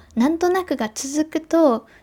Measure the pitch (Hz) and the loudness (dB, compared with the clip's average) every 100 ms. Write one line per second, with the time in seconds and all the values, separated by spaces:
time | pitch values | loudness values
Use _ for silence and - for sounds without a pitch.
0 | - 226 269 330 359 370 359 262 220 - | -8 0 0 2 0 0 -2 -4 -6 -8
1 | 269 294 311 320 311 330 302 226 - - | -6 -4 -4 -6 -2 2 4 2 -4 -20